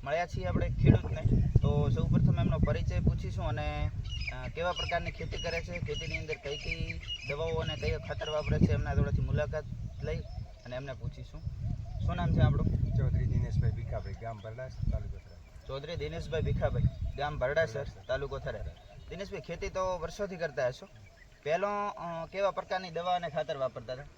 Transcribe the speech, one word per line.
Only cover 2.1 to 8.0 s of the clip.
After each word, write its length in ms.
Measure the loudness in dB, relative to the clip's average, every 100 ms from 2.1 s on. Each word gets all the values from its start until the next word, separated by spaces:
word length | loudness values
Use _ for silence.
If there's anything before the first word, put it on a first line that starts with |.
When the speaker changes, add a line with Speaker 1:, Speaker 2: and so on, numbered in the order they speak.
| 6 6 4
Speaker 1:
એમનો 180 | 4 4
પરિચય 420 | 4 2 2 4
પૂછીશું 460 | 4 2 -2 -2 -2
અને, 460 | -2 -2 -2 -2 -4 -6 -4 -6
અ, 140 | -6 -8
કેવા 240 | -2 -2
પ્રકારની 400 | -2 -2 -2 -2
ખેતી 260 | -6 -6 -4
કરે 240 | -4 -4
છે, 180 | -4 -6
ખેતીની 380 | -4 -4 -4 -6
અંદર 160 | -6
કઈ 240 | -6 -6 -6
કઈ 420 | -4 -4 -4 -6 -8 -8 -6
દવાઓ 260 | -4 -2 -2
અને 200 | -2 -2
કયા 220 | -2
ખાતર 320 | -2